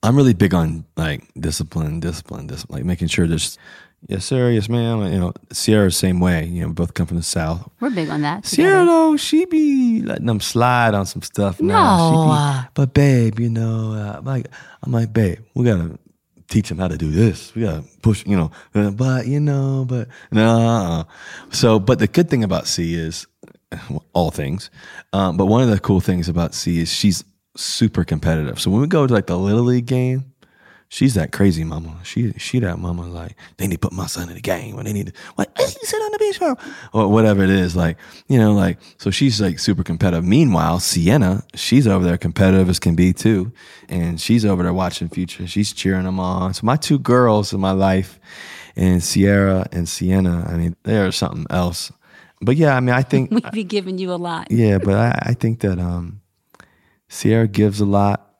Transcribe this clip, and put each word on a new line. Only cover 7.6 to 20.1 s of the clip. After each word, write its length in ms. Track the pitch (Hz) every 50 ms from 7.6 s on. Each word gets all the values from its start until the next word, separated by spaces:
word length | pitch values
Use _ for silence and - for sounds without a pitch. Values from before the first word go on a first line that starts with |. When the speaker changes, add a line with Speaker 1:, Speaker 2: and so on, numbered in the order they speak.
| - - _ _
Speaker 2:
We're 100 | 233 294
big 200 | 247 185 160 151
on 100 | - 151 147
that 220 | 147 160 202 -
Speaker 1:
Sierra, 260 | - - - 320 370 392 381
Speaker 2:
together. 60 | 359
Speaker 1:
though, 300 | 339 339 330 320 320 302
she 280 | 285 - - - 311 359
be 560 | 370 330 311 311 294 277 262 254 240 226 226 -
letting 240 | - - - -
them 140 | 117 113 104
slide 520 | - - - 117 120 123 123 123 120 117 104
on 120 | 101 98
some 160 | 90 - - 101
stuff 380 | - _ - 101 98 90 -
now. 360 | 302 349 403 440 359 262 196
She 180 | 175 165 165 160
be, 20 | 160
Speaker 2:
No. 500 | 160 156 156 147 147 143 139 131 127 - _
Speaker 1:
"But, 200 | - 143 127 -
babe, 460 | 147 143 139 131 123 117 113 104 110
you 80 | 117 117
know," 440 | 113 113 113 113 113 113 110 110 107
uh, 260 | 107 104 104 101 -
I'm 60 | -
like, 240 | 131 135 127 - - - - - - - _ -
I'm 100 | - 127
like, 200 | 117 113 110 110
"Babe, 260 | 117 110 92 85 - - _ _
we 100 | - 123
gotta 340 | 120 107 90 82 82 76 - _ _ _ _ _ _ _ _ _ _
teach 220 | - 107 104 -
him 80 | 87 78
how 100 | 95 90
to 100 | 82 76
do 120 | 82 78
this. 440 | 76 87 110 117 - - - - -
We 80 | 110 117
gotta 220 | 101 80 78 71 - _ _ -
push, 240 | 113 107 98 -
you 100 | 95 104
know, 140 | 92 82 78 - - - _ _
uh, 160 | 104 104 104
but, 360 | 98 104 131 131 131 127 - 117
you 100 | 139 147
know, 460 | 147 147 143 139 135 135 135 135 131 123
but, 200 | 127 123 110 -